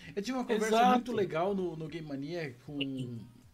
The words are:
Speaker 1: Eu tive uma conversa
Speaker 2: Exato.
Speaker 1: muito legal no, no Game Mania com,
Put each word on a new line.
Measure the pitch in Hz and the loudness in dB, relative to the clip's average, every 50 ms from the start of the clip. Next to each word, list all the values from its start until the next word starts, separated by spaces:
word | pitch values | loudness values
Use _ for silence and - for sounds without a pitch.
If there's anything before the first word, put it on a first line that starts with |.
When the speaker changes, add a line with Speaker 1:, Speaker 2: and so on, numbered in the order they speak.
| - 160 - | -10 -8 -8
Speaker 1:
Eu | 208 | -6
tive | 202 240 262 262 | -4 -2 -2 -4
uma | 247 | 0
conversa | - 233 214 214 214 214 | 0 2 2 4 4 6
Speaker 2:
Exato. | 226 240 247 | 8 8 8
Speaker 1:
muito | 254 247 - 247 | 6 6 4 0
legal | 233 220 190 165 147 160 175 202 202 | 0 0 0 0 0 0 0 0 0
no, | 190 185 175 160 | 0 -2 -2 -4
no | 160 160 151 | -6 -8 -8
Game | - 170 156 | -8 -8 -8
Mania | 151 139 135 139 151 175 175 160 135 120 - - | -8 -8 -8 -6 -6 -6 -6 -6 -6 -8 -12 -14
com, | - 147 143 139 135 135 131 127 120 120 117 98 - - - - - | -10 -6 -6 -4 -4 -4 -6 -6 -8 -8 -12 -12 -16 -20 -20 -20 -20